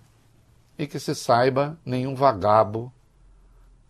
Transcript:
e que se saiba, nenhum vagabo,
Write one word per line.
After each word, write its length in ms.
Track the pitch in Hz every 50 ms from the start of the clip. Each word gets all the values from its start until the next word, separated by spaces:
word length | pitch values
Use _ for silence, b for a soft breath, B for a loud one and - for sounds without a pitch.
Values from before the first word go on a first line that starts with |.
| _ _ _ _ _ _ _ _ _ _ _ _ _ _ _
e 80 | - 156
que 140 | 143 - 143
se 160 | - - 147
saiba, 640 | - - - - 120 127 135 127 135 143 147 160 - _
nenhum 300 | 127 123 127 127 139 135
vagabo, 760 | 127 139 135 110 95 90 104 107 110 107 98 104 113 120 131 - _ _ _ _ _ _ _ _ _ _ _ _ _ - _ _ _ _